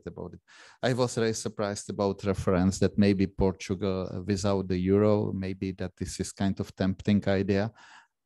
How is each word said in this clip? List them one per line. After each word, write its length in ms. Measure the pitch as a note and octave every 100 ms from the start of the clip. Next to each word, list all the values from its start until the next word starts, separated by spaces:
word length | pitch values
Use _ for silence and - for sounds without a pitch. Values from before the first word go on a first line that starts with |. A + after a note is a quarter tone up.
| -
about 280 | E2+ F2 -
it. 40 | _ - - _
I 120 | A#2
was 220 | B2 B2 -
very 180 | A2+
surprised 560 | G#2+ A#2 - G2+ G#2 -
about 340 | G2+ G2+ G2
reference 560 | G2+ F#2+ - F2+ F#2 F#2
that 180 | F#2+ -
maybe 300 | G2+ G2 F#2+
Portugal, 840 | - F#2+ F#2 - F#2 G2 F#2 F2+
uh, 120 | F#2+
without 480 | F#2 G2 G2+ G2 F#2
the 80 | F#2
euro, 560 | F#2 G2+ G#2+ G#2 G#2
maybe 400 | G2 F#2+ F#2+ G2
that 180 | F#2 F#2 -
this 200 | F2+ -
is 100 | F#2
kind 260 | - G2 F#2
of 120 | G2 -
tempting 440 | F#2 F#2+ - G2+ G2
idea. 460 | G2 G2 G2 A2 - - - _ _